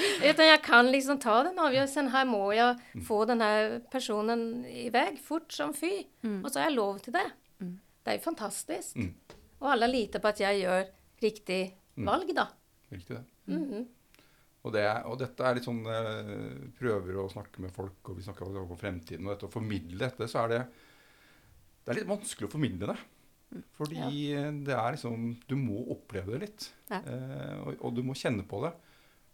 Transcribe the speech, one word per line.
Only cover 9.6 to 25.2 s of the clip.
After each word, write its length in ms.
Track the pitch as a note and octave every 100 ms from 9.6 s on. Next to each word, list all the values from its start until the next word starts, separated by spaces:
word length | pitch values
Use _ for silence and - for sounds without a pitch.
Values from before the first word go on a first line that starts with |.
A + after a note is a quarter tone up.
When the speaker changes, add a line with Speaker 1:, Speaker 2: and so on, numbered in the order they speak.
Speaker 1:
Og 100 | C4+
alle 160 | C4 A#3+
liter 320 | B3+ G#3 G#3
på 80 | G#3+
at 100 | G#3
jeg 240 | G3 G3+
gjør 260 | F#3 F#3 F#3+ - _ _
riktig 500 | G#3+ G#3+ - F#3 F#3 - _ -
Speaker 2:
Mm. 80 | C3
Speaker 1:
valg, 280 | A#3 F#4
da. 120 | D#4 G#3+ - _ _ _
Speaker 2:
Riktig 240 | F#2 - -
det. 80 | - _ -
Speaker 1:
Mhm. 380 | D4 C#4+ G#3+ B3 - _ - - _ _ _
Speaker 2:
Og 80 | B2
det 100 | A2
er, 200 | G#2 A2+ -
og 120 | B2
dette 220 | B2+ -
er 140 | C3
litt 100 | B2
sånn, 220 | B2 A#2 A2
eh, 800 | A2+ A2 G#2+ G#2+ G#2 G#2+ - C3+ -
prøver 360 | B2 G#2 F2+
å 160 | F#2+ F#2+
snakke 260 | G#2+ G2+ -
med 120 | F#2
folk, 360 | F#2 G2 F#2+ -
og 80 | F#2
vi 60 |
snakker 200 | F#2+ G2
om 340 | F#2 G2 F#2 F2
fremtiden, 500 | G2+ F2+ - E2 F#2+
og 120 | G2+
dette 100 | G2
å 40 |
formidle 440 | A#2+ A2 G2+ E2 F2+
dette, 300 | B2+ - A2
så 160 | -
er 40 | A#2
det, 180 | A#2 B2 - - - - _ - - _ - - _
det 60 | - A#2+
er 40 |
litt 80 | G#2+
vanskelig 400 | G3+ - - G#2+
å 20 |
formidle 360 | D3+ C3+ F#2 A#2
det. 100 | A3 - _ _ _ _
Speaker 3:
Mm. 80 | - - _
Speaker 2:
Fordi 160 | D3+ D#3+
Speaker 1:
Ja. 540 | C#3+ D3 D3 C#3+ C#3+
Speaker 2:
det 240 | D3 C#3+
er 180 | B2+ A2+ C#3+
liksom, 420 | A#2+ A#2